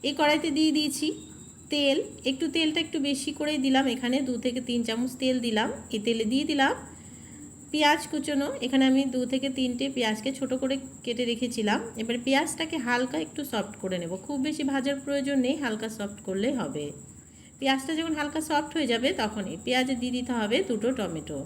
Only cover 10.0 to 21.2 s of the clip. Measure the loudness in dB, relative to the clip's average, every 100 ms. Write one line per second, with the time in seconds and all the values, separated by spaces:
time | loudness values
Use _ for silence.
10 | 0 0 -2 -2 -2 0 0 -2 -4 -10
11 | -6 -2 0 0 -2 0 2 2 -2 -6
12 | -4 -2 2 2 2 -2 -4 -2 0 0
13 | 0 -2 -4 -6 -4 -2 -4 -6 -4 -4
14 | -4 -6 -4 -2 -2 0 0 0 0 -2
15 | -2 -2 2 2 2 0 -2 -2 -6 -6
16 | -8 -8 -4 0 0 0 -2 -4 -6 -10
17 | -16 -20 -20 -20 -20 -2 2 2 0 -2
18 | 0 -2 -2 -2 2 0 2 -2 2 2
19 | 2 0 -2 -2 -6 -6 0 2 2 0
20 | -2 -2 -2 0 2 2 2 0 0 0
21 | -2 -4